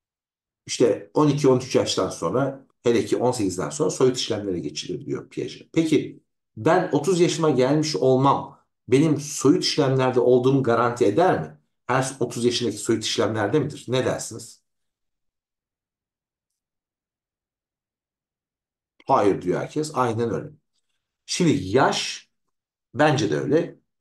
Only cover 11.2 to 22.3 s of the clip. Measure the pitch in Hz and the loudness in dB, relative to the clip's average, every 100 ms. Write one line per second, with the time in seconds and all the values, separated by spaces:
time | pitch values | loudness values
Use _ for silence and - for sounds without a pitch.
11.2 | - 95 78 - _ _ - 127 131 - | 2 2 -4 -14 _ _ -4 -2 -2 -4
12.2 | 123 123 120 120 117 98 - 110 - - | -6 -2 0 0 -2 -4 -2 -2 -2 -2
13.2 | 107 110 101 151 135 - - 127 113 - | -2 -2 -2 0 -2 -6 -6 -4 -2 -4
14.2 | - 113 - - _ _ _ _ _ _ | -8 -14 -16 -20 _ _ _ _ _ _
15.2 | _ _ _ _ _ _ _ _ _ _ | _ _ _ _ _ _ _ _ _ _
16.2 | _ _ _ _ _ _ _ _ _ _ | _ _ _ _ _ _ _ _ _ _
17.2 | _ _ _ _ _ _ _ _ _ _ | _ _ _ _ _ _ _ _ _ _
18.2 | _ _ _ _ _ _ _ _ - 131 | _ _ _ _ _ _ _ _ 0 2
19.2 | 104 87 92 - - 151 151 127 123 110 | 2 0 -2 -4 -4 -6 -4 -2 -2 -2
20.2 | 117 82 76 - _ _ _ _ _ _ | -2 -4 -8 -16 _ _ _ _ _ _
21.2 | - - 175 101 92 113 170 208 - - | -8 0 2 0 0 2 2 0 -6 -10
22.2 | - | -16